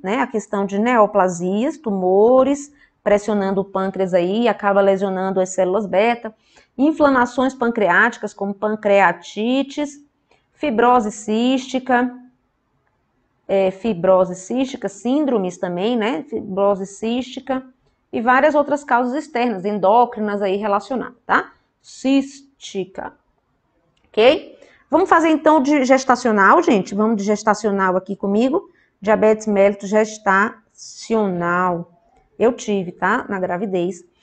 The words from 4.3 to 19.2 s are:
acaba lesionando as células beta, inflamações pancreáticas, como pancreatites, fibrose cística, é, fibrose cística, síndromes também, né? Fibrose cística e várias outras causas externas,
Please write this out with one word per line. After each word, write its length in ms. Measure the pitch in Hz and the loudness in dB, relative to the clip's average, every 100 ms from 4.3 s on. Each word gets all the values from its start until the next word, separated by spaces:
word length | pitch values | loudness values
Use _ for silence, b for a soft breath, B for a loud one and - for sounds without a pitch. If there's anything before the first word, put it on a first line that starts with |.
| 208 233 | 0 -2
acaba 320 | 208 202 196 | 0 0 2
lesionando 600 | 196 190 196 185 190 190 | 2 2 -2 -4 -2 -2
as 100 | 185 | -2
células 360 | 185 185 196 202 | -2 0 -2 -2
beta, 480 | 180 226 233 226 - b b b - | 0 0 -2 -8 -18 b b b -2
inflamações 800 | 285 302 294 262 247 262 262 | 0 2 2 2 0 0 -2
pancreáticas, 800 | 262 233 233 190 180 226 240 208 | -2 -4 0 2 4 2 0 -12
como 180 | - 202 | -8 -10
pancreatites, 1500 | 196 214 214 214 196 180 175 - - 226 262 269 294 285 - _ _ _ _ _ | -6 -6 -4 2 4 4 2 -10 -6 -2 -2 -2 -6 -8 -8 _ _ _ _ _
fibrose 580 | _ 302 220 240 247 214 | _ -4 2 4 4 0
cística, 1040 | - - 214 247 269 262 262 254 247 254 - - _ _ _ _ _ _ _ _ _ _ _ - | -8 -4 -2 0 0 -2 -8 0 0 0 -6 -20 _ _ _ _ _ _ _ _ _ _ _ -4
é, 220 | 196 190 | 0 0
fibrose 640 | 185 233 180 185 185 180 | -2 -6 -2 2 4 2
cística, 540 | 180 - 247 262 - 196 | -2 -6 -4 -4 -4 -10
síndromes 680 | - 233 277 285 240 185 180 | -6 -2 0 0 0 -2 -6
também, 400 | 185 175 208 247 | -6 -4 -2 -2
né? 280 | 214 311 - | -2 -4 -6
Fibrose 580 | 220 214 190 202 196 190 | -10 -8 -2 0 0 -6
cística 760 | - 220 240 254 - - 262 262 _ _ _ _ | -8 -6 -4 -6 -14 -8 -8 -8 _ _ _ _
e 80 | 254 | -4
várias 360 | 233 254 294 294 | 2 4 4 2
outras 260 | 285 285 | 0 -2
causas 320 | - 240 247 | 0 0 0
externas, 500 | 269 | -4